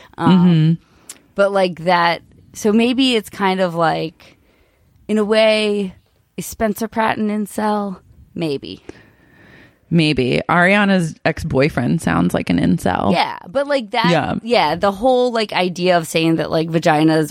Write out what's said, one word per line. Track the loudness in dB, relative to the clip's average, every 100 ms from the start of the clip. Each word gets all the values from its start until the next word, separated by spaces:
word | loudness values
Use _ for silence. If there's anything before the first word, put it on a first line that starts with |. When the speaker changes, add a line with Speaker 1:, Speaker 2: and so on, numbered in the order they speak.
| -20 -2
Speaker 1:
Um, | 4
Speaker 2:
Mm-hmm. | 6 6 4 2 0 _ _ -20 -20 _ 0
Speaker 1:
but, | 0
like, | 2 0 -2 0
that, | 2 2 -2 -10 -20 _
so | -4 0
maybe | 2 2 0 0 0
it's | -4
kind | -4 -2 0
of | -2
like, | 0 -2 -2 -8 _ -20 _ _ _ _ _ _ _ -4
in | -2
a | 2
way, | 4 4 2 0 -2 -4 -10 _ _ _ -14
is | -14
Spencer | -6 -4 -4 -6
Pratt | -2 -2 -2
an | -4
incel? | -4 -6 -4 -2 -2 -4 -12 _ -20 -16 -8
Maybe. | -6 -6 -8 -16 -18 -20 _ _ _ _ -20 -20 -20 _ _
Speaker 2:
Maybe. | 2 2 2 0 -2 0
Ariana's | 2 4 2 2 2 0 -4
ex-boyfriend | -4 -4 -2 0 0 0 -2 -2
sounds | -2 -2 0
like | -2 -2
an | 0
incel. | 0 0 -2 -2 0
Speaker 1:
Yeah, | 0 -2 -6 -8
but, | -6 -2
like, | -4 -2
that, | -2 0
Speaker 2:
Yeah. | 0 0 -6
Speaker 1:
yeah, | 0 0 2 0
the | -2
whole, | 0 0 2 0
like, | -2 -4
idea | -2 -2 0 2 2
of | 2
saying | 0 2 0
that, | 0
like, | -2 0
vaginas | 0 2 4 4 2 0